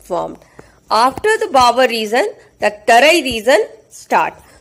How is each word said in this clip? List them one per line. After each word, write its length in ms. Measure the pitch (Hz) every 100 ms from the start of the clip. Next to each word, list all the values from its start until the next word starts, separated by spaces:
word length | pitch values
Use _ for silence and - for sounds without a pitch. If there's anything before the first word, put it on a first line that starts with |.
formed. 380 | - 175 160 160 _ - - _ -
After 460 | 208 247 269 415 440
the 80 | 440
Bhabar 340 | 269 247 233 254
region, 400 | 233 214 233 427 - _ -
the 160 | 208 208 -
Tarai 360 | 233 285 339
region 420 | 262 226 214 302 453 - _
start. 440 | - - 214 160 - - _